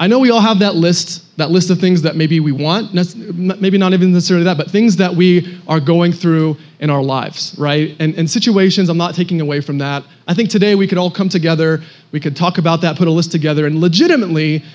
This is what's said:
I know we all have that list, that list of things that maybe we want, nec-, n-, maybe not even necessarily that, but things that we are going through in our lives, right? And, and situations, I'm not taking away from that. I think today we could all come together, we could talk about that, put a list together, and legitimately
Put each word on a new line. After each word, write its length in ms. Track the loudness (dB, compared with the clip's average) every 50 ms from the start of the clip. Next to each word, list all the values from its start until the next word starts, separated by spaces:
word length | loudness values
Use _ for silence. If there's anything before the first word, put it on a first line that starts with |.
I 60 | 0
know 140 | 2 2 4
we 100 | 4 4
all 100 | 4 4
have 200 | 4 4 4 2
that 160 | 2 2 2
list, 600 | 2 2 2 2 0 -2 -8 -10 -16 -18 _ _ -6
that 120 | -2 0
list 200 | 2 2 2 2
of 100 | 0 2
things 220 | 2 2 2 2 0
that 120 | 0 -2
maybe 240 | 0 0 0 2 0
we 140 | 0 0 -2
want, 420 | -2 -2 -2 -2 -2 -4 -4 -2
nec-, 220 | -2 -2 -2 -4
n-, 420 | -10 -12 -10 -8 -4 -4 -4 -2 -2
maybe 200 | 0 0 2 2
not 140 | 2 2 2
even 200 | 2 4 4 2
necessarily 320 | 2 2 2 0 2 2
that, 120 | 0 0
but 140 | -2 -4 -2
things 260 | 0 2 2 2 2
that 160 | 2 0 0 2
we 460 | 2 4 4 4 2 0 -2 -10 -14 -6
are 140 | -4 -2 -2
going 320 | 0 2 2 2 2 0 -2
through 440 | -2 0 0 0 2 0 -2 -2 -6 -10 -20 -14 -6
in 100 | -4 -2
our 140 | -2 0 -2
lives, 540 | -2 -4 -4 -6 -6 -10 -10 -12 -12 -8 -6
right? 380 | -4 -2 0 0 -2 -2 -4 -4
And, 160 | -4 -2 -2
and 160 | -2 -2 -2
situations, 600 | -2 -2 0 2 2 2 2 2 2 2 0 0
I'm 60 | 0
not 180 | 0 -2 -2 -2
taking 240 | -4 -4 -2 -2 -4
away 200 | -2 -2 -4 -4
from 180 | -4 -4 -4 -4
that. 260 | -4 -4 -6 -8 -8 -12 -20 _ _ -4
I 60 | -2
think 160 | -2 0 0
today 260 | 2 2 2 2 2
we 100 | 2 2
could 120 | 0 0 -2
all 120 | -2 -2
come 180 | -2 -2 -4 -2
together, 540 | -2 -2 0 0 0 0 0 0 0 -2 -4 -10 -20 -20 _ _ -8
we 80 | -6
could 160 | -6 -6 -4
talk 220 | -2 -2 -2 0 0
about 220 | 0 0 0 0 0
that, 140 | -2 -2
put 120 | 0 0 2
a 20 |
list 220 | 2 0 0 0 -2
together, 340 | -2 -2 0 0 0 0
and 140 | 0 0 0
legitimately 840 | 0 2 2 2 2 4 2 2 0 0 -2 -2 0 0 -2 -4 -6 -10